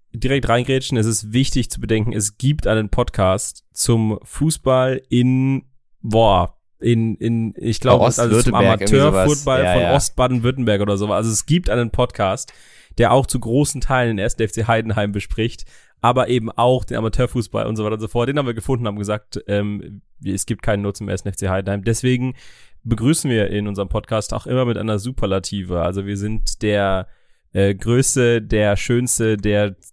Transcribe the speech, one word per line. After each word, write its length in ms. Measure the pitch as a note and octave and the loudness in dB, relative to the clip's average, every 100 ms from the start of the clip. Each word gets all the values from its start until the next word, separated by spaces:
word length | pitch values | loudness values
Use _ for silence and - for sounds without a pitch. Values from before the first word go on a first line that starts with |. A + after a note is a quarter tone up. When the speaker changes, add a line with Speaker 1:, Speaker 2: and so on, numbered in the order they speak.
| _ | _
Speaker 1:
direkt 360 | A#2 B2+ C#3 A#2 | -6 -2 0 2
reingrätschen. 480 | A#2+ B2 C3 - A#2+ | 0 2 -2 0 0
Es 100 | A2 | 0
ist 260 | A2 G#2+ | -2 -2
wichtig 380 | A#2 C3+ C3+ A2+ | 0 2 0 -2
zu 100 | - | -6
bedenken, 320 | A2+ A2 A2+ | -2 0 0
es 260 | G#2+ G#2 - | -2 -4 -2
gibt 280 | C3 D3+ - | -2 0 0
einen 200 | A2 G#2+ | 0 0
Podcast 760 | - A#2+ - F#2+ G2 - - _ | -2 -2 0 0 0 -4 -12 _
zum 480 | - - A#2 A2 G#2+ | -4 0 2 0 -4
Fußball 800 | - - D#3 - C3+ C3 B2+ B2+ - | -8 -2 -2 0 2 2 2 -2 0
in, 560 | B2 B2 C3 C3 C3+ - _ _ _ | 2 2 2 0 -2 -6 _ _ _
boah, 560 | A#2+ - A2+ F#2 F2 - _ _ | -2 4 6 4 2 -4 _ _
in, 380 | A#2 A#2 A2+ G#2 | 0 2 0 -2
in, 380 | A#2 A#2 A2+ - | -2 -2 -2 -4
ich 240 | A2+ A2 | -4 0
glaube, 240 | B2+ - | 2 4
also 180 | A#2 - | 4 2
zum 80 | A#2+ | 2
Speaker 2:
Ostwürttemberg, 500 | A2 B2 A2+ F#2+ F#2+ | 4 4 4 4 2
irgendwie 140 | G2 C3+ | 4 4
sowas. 100 | C#3 | 6
Speaker 1:
Amateurfußball 500 | F#2+ F#2+ C#3 C#3 C3 | 4 2 2 0 0
Speaker 2:
Ja, 80 | F2+ | 2
Speaker 1:
von 100 | F2+ | 2
Speaker 2:
ja. 120 | F2 C#3 | 4 2
Speaker 1:
Ostbaden-Württemberg 840 | - - B2+ B2+ A#2 C3 A#2 G2+ | 0 0 0 2 0 0 0 0
oder 140 | G#2 G2 | 0 -2
so. 160 | G#2 | 0
Also 180 | G2 A2+ | -2 0
es 160 | G#2+ - | -2 0
gibt 220 | E3+ F3 | 0 2
einen 200 | A#2 A#2 | 0 0
Podcast, 640 | - B2 - G2 G#2 - - - - _ - | 0 -2 0 -2 -2 -8 -18 -20 -20 _ 0
der 120 | A#2 | 4
auch 140 | B2+ B2+ | 4 2
zu 140 | B2+ | -2
großen 400 | A2 B2+ C#3+ C3+ | 0 0 0 0
Teilen 360 | - C3 A#2+ G#2 | 0 0 0 0
den 60 | |
ersten 200 | G#2+ - | -4 -2
F 100 | A2 | -4
C 140 | - A2 | -2 0
Heidenheim 440 | A2+ A2+ G#2 G#2 | 0 0 -2 -2
bespricht, 540 | G2+ - - A#2 - - - _ _ | -4 -6 -4 -4 -4 -14 -16 _ _
aber 280 | A#2 B2+ A#2+ | 0 2 2
eben 220 | B2 A2 | 0 -2
auch 320 | - B2 B2+ | 0 2 2
den 140 | - A#2 | 0 -4
Amateurfußball 680 | A2+ - B2 B2+ G#2+ A2 A2 | -2 0 0 -2 -4 -4 -4
und 80 | |
so 80 | A2 | -2
weiter 100 | G#2+ | -4
und 60 | G#2+ | -4
so 80 | A2 | -4
fort. 200 | A#2+ A#2+ | -2 0
Den 100 | C#3+ | -2
haben 80 | C3 | -2
wir 80 | |
gefunden, 320 | A2+ - B2+ A#2 | -4 -4 -2 -2
haben 120 | G#2 | -4
gesagt, 440 | G2+ G#2+ - - - | -4 -4 -6 -12 -4
ähm, 540 | G2+ G#2 G#2 - G#2 - - | -2 -2 -6 -10 -18 -20 -12
es 220 | G2+ F#2+ - | -6 -6 -4
gibt 160 | A2 | -4
keinen 200 | - G#2 | -2 0
nur 120 | G2+ | -2
zum 140 | - G2 | -6 -6
ersten 200 | G2 G2+ | -6 -6
F 80 | F#2 | -6
C 120 | G2 | -4
Heidenheim. 340 | F#2+ G2 G2+ | -2 -2 -4
Deswegen 520 | G2 A2+ B2+ B2+ B2+ B2+ - - - - | -2 0 0 0 -2 -6 -16 -20 -20 -14
begrüßen 460 | A2+ A2 A#2+ D#3+ C#3 | -4 0 2 2 0
wir 180 | A2+ G2+ | 0 0
in 160 | G#2 G#2 | -2 -4
unserem 220 | G2+ G2 | -4 -4
Podcast 460 | G#2+ - A2 - | -4 -2 -4 -4
auch 120 | G#2+ - | -8 -4
immer 200 | B2+ B2 | -2 0
mit 100 | A2 | -2
einer 220 | A2 G#2 | -2 -2
Superlative. 800 | A2+ B2+ G#2+ F#2+ F2+ G2+ F2+ F2 | -4 -4 -2 -2 -2 -8 -4 -2
Also 220 | E2+ F#2+ | -2 -2
wir 140 | G2 G2+ | -6 -6
sind 420 | G#2 A2 - - | -4 -2 -2 -2
der, 460 | G#2+ G#2 G2 F#2+ F#2+ - _ _ _ | 0 2 2 0 -4 -16 _ _ _
äh, 200 | G#2 G2 | 0 0
größte, 680 | G2 A2 A#2+ C3+ C3 A#2+ A#2 | 0 0 2 2 2 2 2
der 340 | A2 A2 G#2 G#2 | 0 0 2 0
schönste, 600 | - B2 B2 - A2+ G#2+ | 0 0 0 0 0 0
der 380 | G#2 G#2 G#2 F#2+ - | 0 0 0 -4 -16